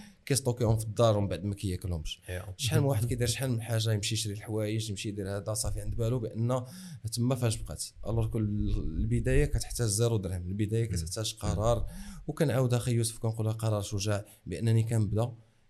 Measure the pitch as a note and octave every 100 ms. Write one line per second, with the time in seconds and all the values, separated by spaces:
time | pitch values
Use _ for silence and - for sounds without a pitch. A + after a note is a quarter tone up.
0 | - - - B2+ B2+ A#2 A2 A2 A2 G#2
1 | A#2 G#2 G2+ E2+ G2+ G2+ G2+ F2+ F2+ F2
2 | D#2 - - F2+ F#2+ F#2 A#2+ D#3 C#3 A2
3 | A#2+ - A#2+ A2+ C3+ A#2+ A2+ A2+ A2 G#2+
4 | G2 G#2+ G#2+ G2+ G#2+ G#2+ G#2 A2 A2 F#2+
5 | A2+ G2+ F#2+ G2+ A2 G#2+ G#2 G2+ G#2 G#2
6 | A2+ B2+ A2 G#2+ A#2 B2+ A#2+ - F3+ C#3
7 | A2+ A#2 A#2+ C3 A#2+ G#2 - D#2 - -
8 | - A2+ A2+ A2+ G#2+ G#2 G#2 G2 - A2+
9 | G#2+ A#2+ A#2 C3+ D3 A2 - - A#2 G2+
10 | A#2 A2+ F#2 F#2 F2 G2+ G#2 A2+ A2+ F2
11 | D#2+ A2 G#2+ - G#2 E2+ A2 A#2 - F#3
12 | - - - C#3+ D3 A#2+ B2+ A#2+ B2 A#2
13 | A2+ - A2+ A2 A2 A2 A2 G#2 G2 G2+
14 | G#2 G2+ - - - F2+ A2+ A2+ A2+ A2+
15 | G2+ G#2+ A#2+ - - _